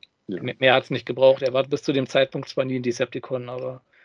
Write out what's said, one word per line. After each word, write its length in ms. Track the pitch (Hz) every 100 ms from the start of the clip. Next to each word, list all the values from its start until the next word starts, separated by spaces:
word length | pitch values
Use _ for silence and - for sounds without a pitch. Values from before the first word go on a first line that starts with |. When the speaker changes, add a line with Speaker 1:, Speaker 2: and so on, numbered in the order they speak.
| _ _ -
Speaker 1:
Ja. 140 | 92
Speaker 2:
mehr, 140 | 123 -
mehr 160 | 131
hat's 160 | 127 -
nicht 160 | 127 -
gebraucht. 380 | 127 135 135
Er 100 | 135
war 100 | 131
bis 200 | 135 143
zu 100 | -
dem 140 | 135 131
Zeitpunkt 420 | 139 135 151 135
zwar 160 | - 131
nie 120 | 131
ein 40 |
Decepticon, 640 | 123 117 127 127 - 131 123
aber 340 | 127 127 127 _ _